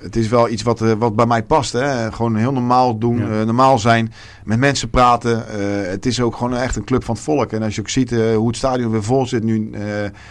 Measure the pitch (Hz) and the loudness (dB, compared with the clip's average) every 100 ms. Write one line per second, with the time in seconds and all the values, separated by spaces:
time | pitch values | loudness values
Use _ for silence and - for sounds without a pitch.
0 | - 117 110 120 117 110 117 117 110 107 | -6 -2 2 2 2 0 -2 0 2 2
1 | 117 107 117 117 107 156 123 120 143 127 | 2 2 2 2 2 0 0 -2 -2 -2
2 | 110 95 117 107 120 135 120 127 127 110 | -4 -2 0 0 0 0 2 2 2 0
3 | 120 117 104 107 110 117 131 131 117 117 | -2 0 -2 -2 0 2 4 4 4 2
4 | 110 - - - - 110 139 135 120 127 | 0 -8 -20 -14 -4 0 2 0 -2 4
5 | 123 123 120 113 110 107 101 101 92 98 | 4 4 2 -2 -4 -6 -4 -2 -4 -4
6 | 131 123 120 - 120 123 127 - 107 127 | -2 0 0 0 -4 -2 -4 -4 -2 -2
7 | 120 113 - 151 110 110 110 98 101 131 | -2 -6 -2 -2 0 -2 -4 -4 -4 -2
8 | 123 117 113 110 117 117 135 127 117 110 | 0 0 2 2 0 0 -2 0 0 -2
9 | 104 135 127 123 113 110 110 113 104 104 | 0 0 0 -2 0 -2 -2 -8 -6 -6
10 | 101 98 - | -6 -10 -20